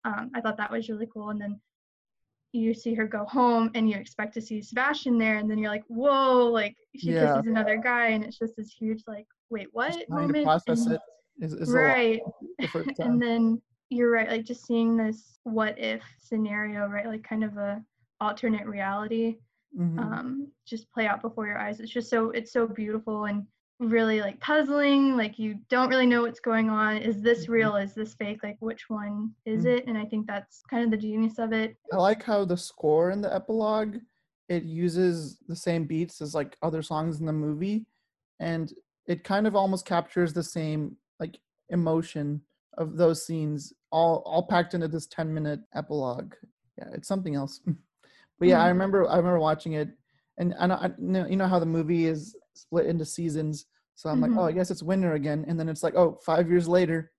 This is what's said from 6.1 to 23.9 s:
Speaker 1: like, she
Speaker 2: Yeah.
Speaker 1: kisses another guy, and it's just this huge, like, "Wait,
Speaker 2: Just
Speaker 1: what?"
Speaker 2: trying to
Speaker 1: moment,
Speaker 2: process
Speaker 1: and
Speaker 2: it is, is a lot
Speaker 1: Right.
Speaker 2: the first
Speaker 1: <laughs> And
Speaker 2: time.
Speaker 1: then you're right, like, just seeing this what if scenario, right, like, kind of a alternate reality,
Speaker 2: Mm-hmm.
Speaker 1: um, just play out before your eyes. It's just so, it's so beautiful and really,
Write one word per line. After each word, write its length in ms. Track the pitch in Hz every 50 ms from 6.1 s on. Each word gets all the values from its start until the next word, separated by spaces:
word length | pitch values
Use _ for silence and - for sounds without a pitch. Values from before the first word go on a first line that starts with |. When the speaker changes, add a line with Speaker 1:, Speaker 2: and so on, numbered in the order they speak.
| 277 269 269 262 254 247 247
Speaker 1:
like, 300 | 240 233 226 208 208 - _ _ _ _
she 160 | - - 165 165
Speaker 2:
Yeah. 220 | 165 156 147 147
Speaker 1:
kisses 120 | 226 220
another 300 | 226 220 220 214 - -
guy, 320 | 220 220 247 247 240 233 226
and 160 | 220 214 214
it's 140 | 226 - -
just 180 | 226 226 226
this 140 | - 214 214 -
huge, 300 | _ 226 220 220 220 220
like, 200 | - 214 202 214 _ _ _ _ _
"Wait, 160 | 233 214 190
Speaker 2:
Just 80 | - 220
Speaker 1:
what?" 320 | 226 240 294 339 339 - -
Speaker 2:
trying 200 | 294 285 285 277
to 60 | 285
Speaker 1:
moment, 100 | 302 294
Speaker 2:
process 420 | 277 156 170 - - 240 233 233
Speaker 1:
and 80 | 226 160
Speaker 2:
it 60 | 160 - - - _ _ _ _ 294
is, 120 | 202 160 180
is 200 | - 170 - 240
a 40 | 254
lot 40 | 254
Speaker 1:
Right. 380 | 277 262 254 240 226 226 226 - - - - - 330 359 -
Speaker 2:
the 80 | 262 -
first 220 | - - - 277
Speaker 1:
<laughs> 100 | 277 -
And 200 | - 240 240 240
Speaker 2:
time. 20 | 240
Speaker 1:
then 400 | 233 226 233 233 226 226 233 _ _ _ _ _ _
you're 200 | 262 240 240 240
right, 180 | 233 226 220 -
like, 160 | 233 226 226
just 200 | 220 247 240 -
seeing 300 | - 240 233 226 226 226
this 420 | 226 220 220 220 220 _ _ _ _ _
what 340 | 240 220 220 220 214 214 -
if 240 | 220 220 220 226 - - - _
scenario, 680 | _ - 233 220 214 208 208 208 214 214 208 208 202 202
right, 180 | 202 208 208
like, 160 | 233 220 220 214
kind 200 | - 226 220 220
of 120 | 214 202
a 280 | 208 202 202 202 220 220 _ _ _ _ _ _ _
alternate 460 | 214 214 214 - - 233 220 208 202
reality, 720 | 220 208 202 196 196 196 208 214 214 226 226 226 226 226 226 _ _ _ _ _ _ 302 208
Speaker 2:
Mm-hmm. 220 | 175 170 160 165 -
Speaker 1:
um, 480 | 214 226 - - 254 262 277 285 277 _ _ _
just 240 | - - 220 - _ _
play 140 | - 220
out 140 | 214 202 214 -
before 240 | 233 226 220 214
your 120 | 208 208 208
eyes. 220 | 214 208 214 214
It's 120 | 220 226 -
just 180 | 240 233 -
so, 200 | - 226 226 226
it's 220 | 226 233 226 - -
so 140 | 254 233
beautiful 580 | 226 202 220 214 208 214 220 220 - 214 208 208
and 200 | 208 208 208 202 - _ _ _ _ _ _
really, 420 | 247 226